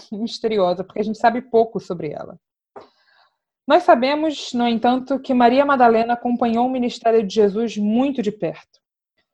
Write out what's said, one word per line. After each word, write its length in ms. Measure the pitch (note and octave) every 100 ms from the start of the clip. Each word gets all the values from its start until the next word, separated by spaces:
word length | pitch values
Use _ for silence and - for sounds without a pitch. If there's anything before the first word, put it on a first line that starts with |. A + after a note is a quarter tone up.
<laughs> 120 | -
misteriosa, 720 | G3+ A3+ - A3+ G#3+ F3+ F3+
porque 160 | F#3 -
a 20 |
gente 160 | A3 G#3
sabe 220 | A#3 A#3
pouco 400 | B3 A3+ A3 F#3+
sobre 300 | - E3+ D#3+
ela. 280 | - - E3 _ _ _ - - _ _ _ _ _ _ _ -
Nós 160 | D#4+
sabemos, 680 | F4 C#4+ B3+ D4 D#4 C#4+ -
no 140 | A#3+ A#3+
entanto, 520 | A#3 A#3+ B3+ B3+ C4+
que 160 | C4+
Maria 300 | B3 A#3+ B3+
Madalena 500 | C#4+ C#4 A#3+ A3+ A3+
acompanhou 520 | A#3+ B3 A#3+ A#3+ A3+ B3+
o 40 |
ministério 560 | C4 A#3+ - A#3 A3+ G3+
de 80 |
Jesus 420 | A3 G#3 G3 A#3 G3+
muito 460 | G#3 A3+ C#4 C4
de 100 | F#3+
perto, 480 | G#3 E3 D3+ _ _ _ _ _ _ _